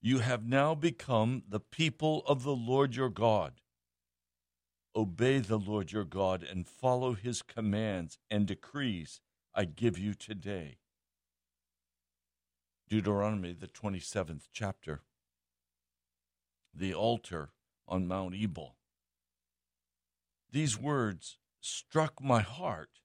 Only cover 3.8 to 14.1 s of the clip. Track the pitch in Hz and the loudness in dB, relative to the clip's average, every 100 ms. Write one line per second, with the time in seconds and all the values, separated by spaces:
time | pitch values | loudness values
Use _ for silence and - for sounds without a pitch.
3.8 | _ _ _ _ _ _ _ _ _ _ | _ _ _ _ _ _ _ _ _ _
4.8 | _ - 107 82 123 135 104 110 95 104 | _ 0 0 2 4 4 2 0 0 -2
5.8 | 85 101 92 92 95 92 85 92 87 - | -2 -4 -4 0 2 2 -4 -8 -8 -2
6.8 | 127 123 127 110 113 117 - - 110 101 | 2 2 2 -2 -4 -6 -6 -4 0 0
7.8 | 110 95 82 - _ 104 101 98 - 143 | 0 -2 -6 -12 _ 0 0 -2 -8 -4
8.8 | 135 92 78 - _ _ _ - 95 76 | -2 -2 -6 -16 _ _ _ -2 -2 2
9.8 | 117 87 101 101 - 101 92 98 76 62 | 0 0 -4 -4 -8 -10 -6 -8 -8 -16
10.8 | _ _ _ _ _ _ _ _ _ _ | _ _ _ _ _ _ _ _ _ _
11.8 | _ _ _ _ _ _ _ _ _ _ | _ _ _ _ _ _ _ _ _ _
12.8 | _ 107 98 101 104 107 90 87 90 - | _ 0 2 2 2 0 -4 -10 -14 -8
13.8 | 107 95 - | -6 -6 -4